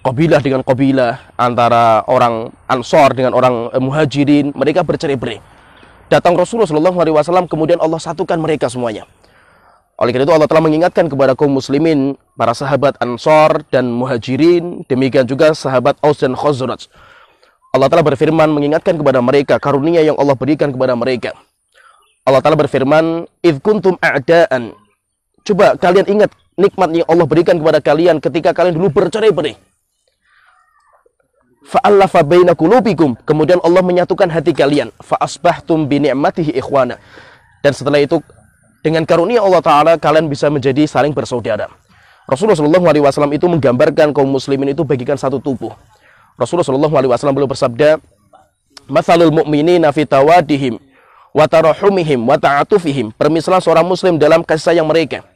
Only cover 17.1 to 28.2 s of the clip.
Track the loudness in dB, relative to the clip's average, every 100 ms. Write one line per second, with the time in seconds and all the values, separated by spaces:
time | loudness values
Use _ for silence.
17.1 | -20 _ _ _ _ _ 0 2 2 2
18.1 | 0 0 2 2 0 0 -2 -2 0 0
19.1 | 0 2 0 2 -2 0 -2 0 2 2
20.1 | 0 0 0 -2 -2 -2 -2 -2 -2 -4
21.1 | -4 -8 -14 _ _ _ _ _ _ _
22.1 | _ 0 2 2 0 0 -2 2 2 0
23.1 | -4 -10 _ -2 0 -2 0 0 0 -2
24.1 | -2 2 2 2 -2 -6 -16 _ _ _
25.1 | _ _ _ -4 2 2 2 0 2 0
26.1 | 0 0 _ _ 0 0 0 -2 0 0
27.1 | 2 2 2 2 2 2 0 0 2 2
28.1 | 0